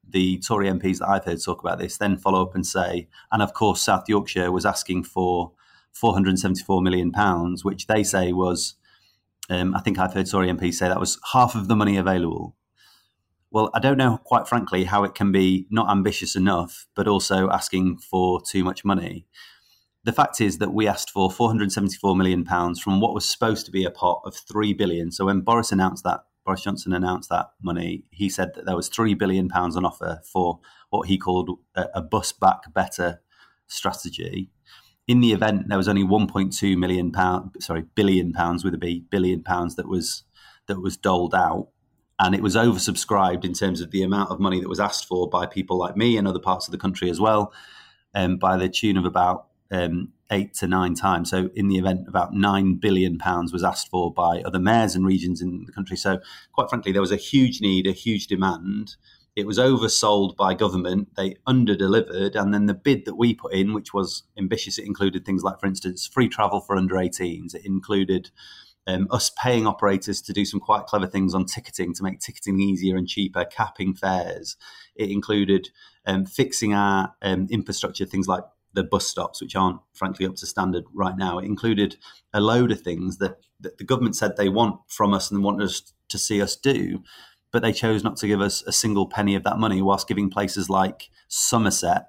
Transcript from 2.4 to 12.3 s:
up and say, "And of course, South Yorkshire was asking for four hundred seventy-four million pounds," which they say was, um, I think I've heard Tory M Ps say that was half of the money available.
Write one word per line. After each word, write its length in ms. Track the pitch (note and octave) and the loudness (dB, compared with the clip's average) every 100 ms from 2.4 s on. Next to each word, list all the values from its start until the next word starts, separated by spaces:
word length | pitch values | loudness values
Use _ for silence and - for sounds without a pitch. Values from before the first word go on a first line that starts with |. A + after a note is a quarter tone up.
up 120 | F#2 | 2
and 120 | F#2 F2+ | -2 -2
say, 420 | G2 F2+ F2 E2+ - - | -2 -2 -4 -8 -18 -2
"And 120 | G#2+ | 0
of 100 | G2+ | 0
course, 300 | - G#2+ F2+ | 2 2 2
South 260 | - F#2+ - | 2 0 2
Yorkshire 420 | G#2 G2 F#2 F2+ | 0 0 0 0
was 140 | F#2 | 2
asking 400 | G2+ - - F#2 | 0 -2 -2 -4
for 480 | - F#2+ F2+ F2 E2+ - _ _ _ | -2 -2 0 0 -4 -10 _ _ _
four 220 | - A#2 | 0 2
hundred 240 | F#2+ F#2+ F#2 | 4 2 2
seventy-four 420 | F#2+ F#2 - F#2+ | 0 -2 0 0
million 320 | F#2 F2+ F2 | 2 2 0
pounds," 520 | G2+ G2+ F2+ F2 F2+ | 2 2 2 -2 -4
which 220 | G2 F#2+ - | -4 -4 0
they 160 | A2 | 0
say 300 | G2+ G2 F2+ | 2 0 2
was, 420 | F#2 F2+ F2 - - _ _ _ _ _ _ - | 2 0 0 -4 -10 _ _ _ _ _ _ -4
um, 240 | F2+ F#2 | -2 0
I 60 | F#2+ | 0
think 180 | G#2 F#2 | -2 0
I've 160 | F#2 | 0
heard 160 | G2 F#2 | 0 0
Tory 180 | G2 F#2 | 2 2
M 80 | E2+ | 0
Ps 220 | F2 F2 | -2 0
say 100 | F2+ | 0
that 120 | F2+ | 0
was 200 | F2+ - - | -2 -4 0
half 220 | B2+ B2 | 4 4
of 140 | A2+ F#2+ | 2 0
the 80 | A2 | 2
money 200 | G#2 G2 | 4 4
available. 580 | F#2 F#2 F2 | 2 2 0